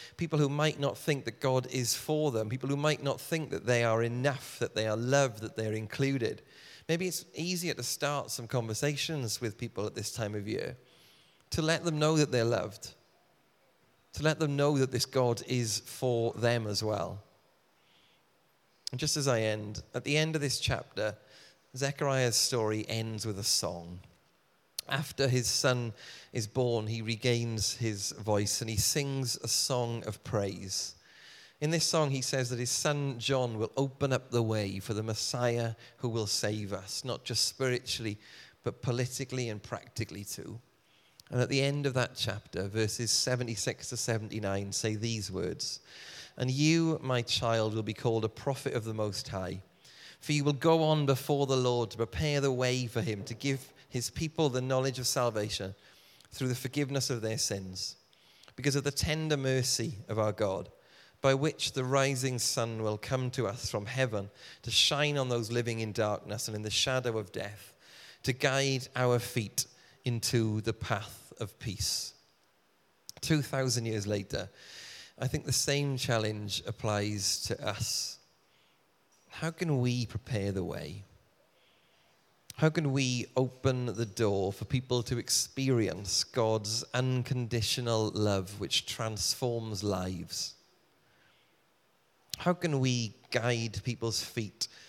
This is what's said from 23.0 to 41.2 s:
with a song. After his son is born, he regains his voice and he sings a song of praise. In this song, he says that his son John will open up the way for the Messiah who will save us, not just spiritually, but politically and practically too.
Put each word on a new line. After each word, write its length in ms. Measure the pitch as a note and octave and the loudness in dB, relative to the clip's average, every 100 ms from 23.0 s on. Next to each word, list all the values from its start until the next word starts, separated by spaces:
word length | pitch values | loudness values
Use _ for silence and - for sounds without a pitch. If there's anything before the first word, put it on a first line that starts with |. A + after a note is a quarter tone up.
| A2+ A2 A2 | -2 -4 -4
with 120 | G2 | -2
a 60 | |
song. 560 | G#2 - E2+ F2 E2+ F2+ - _ _ _ _ _ _ - - | 0 2 0 -4 -8 -12 -16 _ _ _ _ _ _ -12 -4
After 380 | C3+ D#3 - C3+ | -4 -2 0 2
his 200 | B2+ G#2+ | 4 2
son 440 | - C#3 B2 A#2 G#2+ - - - | 2 2 2 0 -8 -14 -18 -10
is 160 | B2 G#2+ | -6 -4
born, 400 | C3 B2 A#2 A2 | 0 2 2 0
he 140 | A2+ | -4
regains 760 | A2 A2 B2+ A#2 A#2 A2+ G#2 - | -4 0 2 2 0 -2 -2 -2
his 380 | A2+ G2+ F#2+ | -2 -2 -6
voice 480 | - G#2+ G#2 G#2 - | -6 0 2 2 -2
and 80 | A2+ | -2
he 80 | G#2+ | 0
sings 580 | - D#3 C#3 C3+ B2 - | 2 2 0 -2 -2 -4
a 40 | - | -2
song 540 | - - B2+ A#2 A#2 A2 | 0 2 0 0 -2 -6
of 180 | G2+ | -8
praise. 720 | - A2+ G2+ F2+ F#2+ F#2+ - - - - - - - - | -2 -2 -2 -4 -6 -6 -6 -10 -20 -20 -20 -20 -20 -4
In 120 | D3+ | 0
this 140 | E3 - | 2 2
song, 240 | E3 D3 | 2 2
he 120 | C3+ | 0
says 280 | B2+ C3+ B2 | 0 0 0
that 80 | A#2 | -2
his 140 | B2 | -2
son 480 | - D#3 D3 C#3 B2+ | 0 0 0 -2 -2
John 400 | A2+ C3+ B2 A2 | 2 2 2 0
will 140 | G#2+ - | -2 0
open 380 | C3+ B2+ C#3 | 0 0 0
up 180 | B2+ - | 0 0
the 100 | A#2+ | 0
way 380 | A2 A2 G2+ F#2+ | 2 2 0 -4
for 140 | G2 | -4
the 100 | G#2 | -4
Messiah 720 | A2 A2 - B2 B2 A#2 A#2 A2+ - - | -2 -2 -2 0 0 2 -2 -4 -14 -8
who 100 | B2 | -4
will 180 | A2+ G#2 | -2 0
save 460 | - G#2+ G#2+ G2+ | 0 0 -2 -4
us, 320 | F#2+ G2 - | -8 -8 -8
not 220 | C3 A#2 - | -6 -6 -4
just 200 | A#2 - | 0 0
spiritually, 720 | - C3 B2 - - A2 G#2 - - - _ | 0 0 0 -2 -4 -4 -6 -10 -20 -20 _
but 180 | B2+ - | -8 -6
politically 680 | - A#2+ B2+ - C3+ C3 A#2+ | -2 0 -2 -4 -6 -4 -4
and 120 | G#2+ | -6
practically 600 | - G#2 - - G#2+ - | -8 -10 -8 -8 -8 -8
too. 360 | G2+ - - A#2 - _ _ _ _ - | -10 -10 -10 -12 -16 _ _ _ _ -20